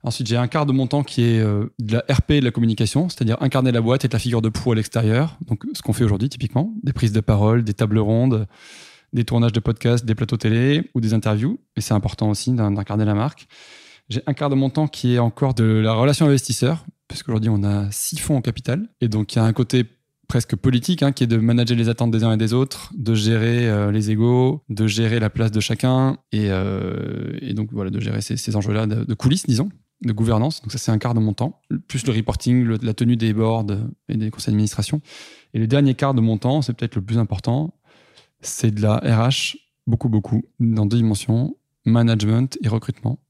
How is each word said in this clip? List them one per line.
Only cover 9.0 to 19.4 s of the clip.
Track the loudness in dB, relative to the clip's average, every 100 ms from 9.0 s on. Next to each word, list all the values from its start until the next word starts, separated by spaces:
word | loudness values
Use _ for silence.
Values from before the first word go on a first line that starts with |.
| _
des | -4
tournages | 0 2 2
de | 2
podcasts, | -2 0 2 0 0
des |
plateaux | -2 -2 -2
télé | 0 2 2 0 0
ou | -2
des | 0
interviews. | 0 0 0 -2 -4 _ -8
Et |
c'est | -2
important | 0 0 -2 -2
aussi | 0 -2
d'in-, | 0 0
d'incarner | -2 -2 0
la | 0
marque. | 0 -2 -6 -20 -20 -20 -20 -20 -20 _
J'ai | -6 -4
un |
quart | -4 0
de |
mon | 2 0
temps | 0 -2
qui | 0 0 2
est |
encore | 0 0 -2
de | 2
la | 2 4 2
relation | 2 2 4
investisseur, | 4 4 0 -2 0 -2 -8 _ _
parce | -12
qu'aujourd'hui, | -4 -2 0
on | 0
a | 0 -2 -4
six | -6 -8 -6
fonds | -2 -2
au |
capital. | -2 -6 -4 -4 -6 _
Et | -2
donc, | -2 -2
il |
y |
a | 0